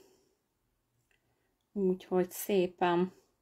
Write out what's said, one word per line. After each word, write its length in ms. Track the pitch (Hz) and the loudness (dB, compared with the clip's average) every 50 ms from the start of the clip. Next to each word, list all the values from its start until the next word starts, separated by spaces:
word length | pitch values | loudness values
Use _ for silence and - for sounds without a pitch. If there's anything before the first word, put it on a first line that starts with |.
| - _ _ _ _ _ _ _ _ _ _ _ _ _ _ _ _ _ _ _ _ _ _ _ _ _ _ _ _ _ _ _ _ _ | -20 _ _ _ _ _ _ _ _ _ _ _ _ _ _ _ _ _ _ _ _ _ _ _ _ _ _ _ _ _ _ _ _ _
Úgyhogy 600 | - 208 196 185 185 185 - - 185 185 180 180 | -6 -2 0 0 0 -2 -4 -2 0 0 0 -2
szépen 840 | - - - - 202 190 175 175 - - 185 175 175 175 185 185 - - _ _ _ _ | -6 -10 -4 0 0 0 0 0 -2 -2 0 2 2 2 0 0 -4 -10 _ _ _ _